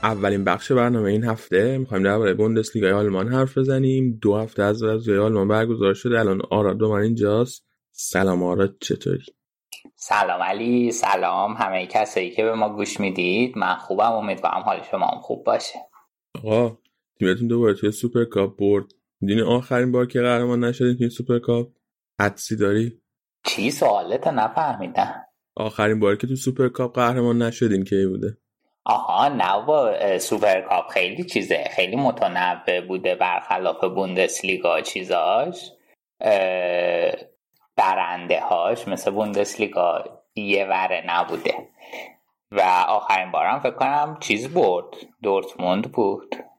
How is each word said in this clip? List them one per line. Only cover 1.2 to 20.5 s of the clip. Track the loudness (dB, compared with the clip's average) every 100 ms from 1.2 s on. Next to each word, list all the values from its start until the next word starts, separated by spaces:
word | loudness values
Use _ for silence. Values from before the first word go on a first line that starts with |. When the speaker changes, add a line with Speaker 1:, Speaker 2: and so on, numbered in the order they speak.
Speaker 1:
هفته | 0 -4 0 2 2 0
می‌خوایم | -2 0
دربارهٔ | 2 2 2
بوندسلیگای | 2 2 2 0 0 2
آلمان | 4 2 0 0
حرف | 0 0 0
بزنیم. | 0 2 2 2 0 0
دو | 2 2
هفته | 0 0
از | 2 2
بازی‌های | 0 0 2 2
آلمان | 4 2 2
برگزار | 2 2 2 2
شده. | 2 0 2
الان | 2 0 0
آراد | 2 2 2
با | 0
من | 2
اینجاست. | 0 2 2 2 0 -4 _ _ _
سلام | -12 -4 0 2 2
آراد، | 0 2 0 -2
چطوری؟ | -6 -4 -2 -4 -6 _ _ _ _ -20 -20 _
Speaker 2:
سلام | -2 0 0 0
علی، | -2 -2 0 2 0
سلام | 0 0 2 2 0 0
همهٔ | 0 -2 -2 -2
کسایی | 0 0 -2 -2
که | 0
به | 0
ما | 2 -2
گوش | -2 -6 -2
میدید. | -4 0 0 2 0 0
من | -2
خوبم، | -2 -4 0 2
امیدوارم | 0 -4 -2 -2 -2
حال | -2 -4 -4
شما | -4 -2
هم | -4
خوب | -6 -6
باشه. | 0 -2 -2 -14 -18 -20 _ _ _ -12
Speaker 1:
آقا، | 0 2 2 -2 _ _ _ _
تیمتون | 2 2 2
دوباره | 2 4
توی | 4 0
سوپرکاپ | 0 -2 0 0 0 -2 0
برد. | 2 2 0 _ _ _
می‌دونی | 0 2
آخرین | 2 0 0 0 2
بار | 2 0
که | 0
قهرمان | 2 2 2